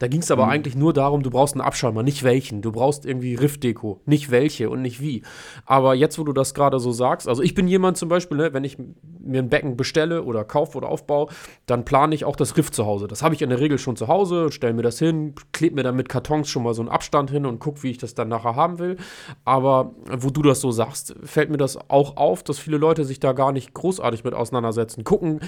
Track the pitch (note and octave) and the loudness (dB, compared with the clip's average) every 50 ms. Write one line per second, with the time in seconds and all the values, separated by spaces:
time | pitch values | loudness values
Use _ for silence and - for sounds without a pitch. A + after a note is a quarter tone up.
0 | B2 A#2+ C3+ E3 E3+ - D3+ B2+ B2+ A#2+ C#3 D3+ D3 C#3+ B2 C3+ D3 E3 D#3+ C#3+ | -4 -2 -2 -2 0 2 2 4 4 4 2 0 -2 -2 0 2 2 4 4 4
1 | C3+ C#3 D3 D3 C3+ B2+ A#2+ B2+ C#3+ C#3+ - C3 - - - - - A#2+ A2 A2 | 2 2 2 0 0 0 2 2 2 2 2 0 -2 -2 -2 0 0 0 0 0
2 | A2+ C#3 C#3+ C#3+ B2+ B2+ A#2+ C3+ C3+ - A2 G#2 G2+ A2+ G#2+ A2+ B2+ C#3 C#3+ - | 0 0 0 2 2 4 4 2 0 -4 -6 -6 -6 -4 -2 0 2 0 0 -2
3 | - - C3 B2+ B2 B2+ A#2+ A#2 C#3 C#3+ C#3+ C#3+ C3 A#2+ A2 - - G#2+ G2 - | -4 -6 -6 -4 -4 -4 0 0 0 0 0 0 -2 -2 -2 -2 -6 -8 -8 -6
4 | _ - D3 D3 C#3+ C#3+ B2 B2 D3 D#3 - - A2+ G#2+ B2 B2+ C3 B2+ A#2 - | _ 2 2 2 4 4 4 4 4 2 0 -2 -2 -2 -2 -4 -4 -6 -6 -6
5 | C#3 D#3 C3 G2+ - - - - - - - - - - C3 C3+ C3 C3 C3 B2+ | -6 -6 -6 -6 -8 -12 -18 -18 -18 -18 -20 -14 0 2 4 6 6 6 6 4
6 | D3 D#3+ - - D#3+ D3 C3+ C3+ C3+ C3 - D3 C#3+ C#3 C3+ C3 A#2+ B2 A#2 A#2 | 4 2 2 -2 -4 -2 0 0 0 0 0 2 2 2 2 2 0 -2 0 0
7 | B2 C3 E3 E3+ - - A#2+ B2+ F3+ E3+ - G3+ F#3 F3+ F#3 F#3 F#3 F#3 F3 - | 2 0 0 0 -2 -2 0 0 0 0 2 2 2 4 4 4 4 2 0 0
8 | F3 D#3+ F3 F3+ F3 F3+ D#3 C#3+ D#3+ D#3+ C#3 C3+ C#3 C#3 C#3+ - B2 - - - | -2 0 0 0 0 -2 -2 0 0 0 -2 -2 -4 -6 -8 -12 -14 -16 -18 -20
9 | - - - - - - C3 C3 B2+ A#2+ D3+ D3+ - C#3+ A#2+ A2+ B2+ - - D#3+ | -20 -20 -20 -14 -8 -4 -2 -2 0 2 0 0 0 -2 -2 -4 -4 -2 0 0
10 | D#3 E3+ E3+ E3 - B2+ A2+ A2 G#2+ - - D3 D3 D3 - C3 B2 A2 A#2+ A#2 | 0 0 0 -2 -2 -2 -4 -4 -4 -2 0 0 0 0 -4 -8 -6 -6 -6 -6
11 | - - D3 C#3+ D3+ D#3 E3 - - - - _ _ - B2 A#2+ A#2+ - - C3+ | -2 0 0 0 0 -2 -6 -12 -20 -20 -20 _ _ -2 -2 -2 0 2 4 4
12 | D3 D#3 D#3 D3 - - C#3 - D3+ - - E3 D3+ - - - G#2+ G#2+ G#2 G2 | 4 4 2 0 -2 -4 -2 -2 -2 0 2 0 0 0 -2 -2 -2 -2 -2 -2
13 | G#2 F#2+ G#2+ - - D#3+ D3+ D3 D3+ B2 B2+ B2 D3 D#3 C#3+ C3 - C3+ A#2 - | -4 -6 -4 -2 0 0 0 0 0 0 0 2 2 2 0 0 -2 -4 -4 -4
14 | A2+ A#2 E3 F#3+ G3+ E3+ F3 F3 E3 D3 C#3 - C3 A#2 A#2 A#2 A2+ A#2 A#2 - | 0 0 2 2 2 2 0 0 0 0 -2 -2 -2 0 0 0 0 -2 0 0
15 | D#3+ E3 D#3+ D#3 D3+ D3+ C#3 - - _ - - D#3 E3+ E3 C#3 B2 B2+ B2 B2+ | 0 0 0 0 -4 -6 -10 -14 -14 _ -2 0 0 2 2 0 0 0 0 -2
16 | B2+ - - B2+ B2 - D3+ D3+ C#3+ D3 - C#3 A#2 A#2 A2+ A2+ A#2 - - E3 | -2 -2 -4 -4 -2 0 0 0 0 -2 -2 -2 -2 0 -2 -2 -2 -2 -4 -4
17 | - - - D3 C#3+ C3 C#3 D3 C#3 C3 A#2 A2 - D3+ C#3+ C#3+ - B2+ A#2+ - | -2 0 0 0 0 0 -2 -2 -2 -2 -4 -4 -6 -6 -6 -4 -6 -6 -6 -6
18 | - A2+ - - A#2 A2 A#2 A2 A2+ A#2 A#2 C#3 D#3+ F3 F3 E3+ F3 F3+ F#3 F#3 | -10 -8 -6 -6 -4 -2 -4 -2 -2 -2 0 2 0 0 0 -4 -6 -6 -6 -8
19 | F#3 - - - - - - - _ B2 C3+ C3 B2+ C3+ C3+ C3 C3 - - - | -10 -16 -18 -18 -18 -18 -20 -6 _ 0 2 2 4 4 4 4 2 0 -6 -14
20 | - - - B2 B2+ C#3 C3+ D3+ D3+ D3 - - - C3 A2+ A2+ A2+ C3 C#3 - | -10 -8 -6 -4 -2 -2 0 4 4 4 4 4 2 0 0 0 -2 -2 -4 -8
21 | - - - - - D3 - D#3 D3+ C#3+ D3+ C#3 C#3 C3 - - - - C#3 C#3 | -12 -14 -16 -16 -16 -2 0 0 0 2 0 0 0 -2 -4 -8 -4 2 4 4
22 | C#3+ C#3+ - - C#3+ D#3+ F#3 - - - C#3+ - - D#3 D3+ C#3+ D3+ D#3+ D#3+ D#3+ | 4 4 2 0 2 2 2 0 -4 -6 -6 -6 -4 -2 0 2 4 2 2 2
23 | D3 C3 C3+ - - C3+ C3 C3 C3+ C#3 C#3 C3+ B2 - - - - F3+ F#3 - | 0 -4 -4 -2 0 0 2 2 2 2 2 0 -4 -8 -8 -4 -2 -2 -2 0
24 | - A#2+ A#2 A2 - B2 - - A#2+ A2+ C3+ B2 A#2 A2+ A2 A#2 A2+ A2+ - - | 0 -2 -2 -2 -4 -4 -4 -4 -4 -2 -2 -2 -2 0 0 -2 -2 -4 -6 -8
25 | G#2+ - - - F3 D#3+ D#3 D3+ - | 0 0 2 2 2 -2 -4 -4 -8